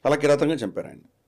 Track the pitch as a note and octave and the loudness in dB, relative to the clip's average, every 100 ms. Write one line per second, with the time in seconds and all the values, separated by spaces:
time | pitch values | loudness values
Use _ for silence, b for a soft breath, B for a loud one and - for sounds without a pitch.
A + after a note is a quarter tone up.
0 | C3 D3 D3 D3 D3+ D#3 G#2+ - C#2+ C#2+ | -2 0 2 2 2 -2 -6 -8 -12 -16
1 | _ _ | _ _